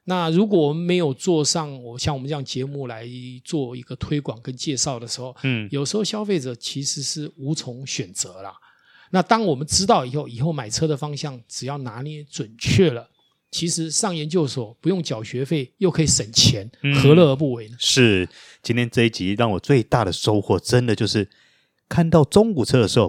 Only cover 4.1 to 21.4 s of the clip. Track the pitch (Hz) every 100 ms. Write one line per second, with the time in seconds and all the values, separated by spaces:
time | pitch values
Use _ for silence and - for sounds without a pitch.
4.1 | 147 139 113 117 127 - 131 - 123 113
5.1 | - 127 123 135 120 104 139 139 208 208
6.1 | 214 208 185 131 120 - 135 139 - 131
7.1 | 160 147 - 135 156 - 120 135 - 98
8.1 | 95 92 92 95 - _ _ _ _ _
9.1 | 185 175 226 208 131 147 - 196 208 127
10.1 | 147 127 120 151 151 113 - 160 139 147
11.1 | 143 151 127 - - 123 143 127 110 143
12.1 | 151 147 - 110 113 - - 180 120 117
13.1 | _ _ _ _ - 170 165 160 147 214
14.1 | 170 151 180 143 131 107 - 160 185 160
15.1 | 117 110 123 135 - 131 _ 185 - 151
16.1 | - 107 - - 104 101 - 143 139 135
17.1 | 160 165 135 147 117 107 117 - - 120
18.1 | 98 90 - - - - 120 120 - 117
19.1 | - 90 101 120 92 - 139 110 127 101
20.1 | 82 - 107 - 92 - 123 123 104 107
21.1 | 113 98 _